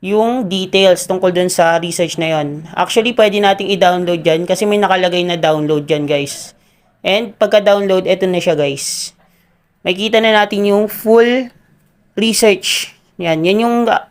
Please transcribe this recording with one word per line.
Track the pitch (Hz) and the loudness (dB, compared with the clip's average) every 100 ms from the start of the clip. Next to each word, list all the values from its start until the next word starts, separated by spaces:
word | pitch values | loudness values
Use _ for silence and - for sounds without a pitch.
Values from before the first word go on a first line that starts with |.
| 185 | -2
yung | 208 226 247 202 | 0 0 -2 -4
details | 190 185 196 190 175 - | -4 0 4 4 4 0
tungkol | 190 185 | -2 0
dun | 175 180 | 0 -2
sa | 180 165 170 | 2 2 2
research | 170 170 170 151 | -2 -4 -4 -2
na | 160 160 | -2 -2
yon. | 147 147 160 - | -4 -8 -8 -4
Actually, | 180 - 226 240 | 0 0 0 2
pwede | 214 202 | 2 4
nating | 202 196 196 | 2 0 -2
i-download | 196 180 180 175 175 | 0 2 2 -2 -2
yan | 160 160 175 | 0 0 0
kasi | 185 208 | -2 0
may | 208 | 0
nakalagay | 202 185 180 180 175 | 2 2 0 0 -2
na | |
download | 175 160 156 151 151 147 | 0 0 0 0 -2 0
yan, | 151 147 | -2 0
guys. | 147 139 - - _ _ _ _ _ | -2 -4 -10 -16 _ _ _ _ _
And | - 196 226 - | -2 -2 -2 -2
pagka-download, | 208 208 202 202 202 185 175 | 2 2 2 0 2 0 0
eto | 185 185 | -2 0
na | 180 | -2
siya, | 175 | 0
guys. | 156 143 139 - - - _ _ _ _ _ _ _ | 0 -2 -4 -8 -10 -12 _ _ _ _ _ _ _
Makikita | - 190 214 220 | -6 -4 0 2
na | 220 214 208 | 4 2 2
natin | 202 202 | 0 0
yung | 202 208 | 0 0
full | - 220 226 240 247 247 _ _ _ _ _ _ | -4 2 4 4 2 -4 _ _ _ _ _ _
research. | - 220 214 226 190 - - - _ _ _ | -4 -2 2 2 2 -2 -6 -6 _ _ _
Yan, | 170 160 | -4 0
yan | 165 202 233 | 2 2 0
yung | 240 233 - - | 0 0 -2 -4